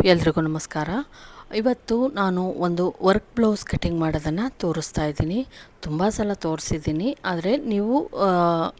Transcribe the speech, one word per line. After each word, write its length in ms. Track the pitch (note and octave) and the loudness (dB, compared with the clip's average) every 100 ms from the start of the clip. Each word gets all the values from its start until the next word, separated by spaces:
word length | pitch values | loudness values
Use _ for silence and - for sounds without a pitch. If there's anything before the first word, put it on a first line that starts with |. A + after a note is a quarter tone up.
| F#3+ | 10
ಎಲ್ರಿಗೂ 360 | E3+ D#3+ D#3+ | 6 4 2
ನಮಸ್ಕಾರ. 480 | D#3+ D#3 - D#3 D#3 G#3 D4 - - - - G#3+ | 0 -2 -4 -4 -2 -2 -4 -12 -20 -20 -8 -2
ಇವತ್ತು 520 | A3+ A#3+ - A#3 C4 | 0 0 0 0 0
ನಾನು 360 | C#4+ F#3+ F3+ F#3 | 0 0 0 -2
ಒಂದು 460 | - F3 E3+ F3+ - | 0 0 2 0 2
ವರ್ಕ್ 340 | F#3 G#3 - - | 2 2 0 0
ಬ್ಲೌಸ್ 300 | A3 G#3 - | 2 0 -2
ಕಟಿಂಗ್ 340 | E3 F3 E3+ | -2 0 0
ಮಾಡೋದನ್ನ 400 | D#3+ D#3 D3+ E3 B3+ | 0 0 -2 -2 -4
ತೋರಿಸ್ತಾ 560 | - F3 D#3+ D3+ - D3+ | -2 -2 -2 -4 -2 -2
ಇದ್ದೀನಿ. 420 | D3 D#3 G#3 C4+ - - - | -2 -2 -4 -6 -12 -20 -14
ತುಂಬ 280 | E3 D3+ G3 | -8 -2 0
ಸಲ 240 | G#3+ G#3 | 0 -2
ತೋರಿಸಿದ್ದೀನಿ, 840 | G3 E3 D#3 - D#3+ D3+ D#3 A3 - F#3 | -2 -4 -4 -4 -4 -2 -2 -2 -4 -4
ಆದ್ರೆ 320 | F3 F3+ C#4 | -2 0 -2
ನೀವು, 500 | C4+ G3+ G#3 C4+ - | 0 -2 0 0 -2
ಆ, 600 | - F#3+ F3+ E3+ E3 E3 - | 0 2 4 4 2 -2 -6